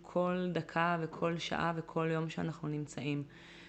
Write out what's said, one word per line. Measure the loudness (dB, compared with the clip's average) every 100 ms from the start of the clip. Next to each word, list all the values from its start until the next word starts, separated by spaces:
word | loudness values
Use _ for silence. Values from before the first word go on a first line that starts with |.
כל | -2 2 2 2 2
דקה | 0 0 2 4 4
וכל | 0 0 0 0
שעה | 0 2 2 0
וכל | -2 0 2
יום | 2 0
שאנחנו | -2 -2 -2 -2
נמצאים. | -2 -4 -4 -2 0 -2 -10 -18 -18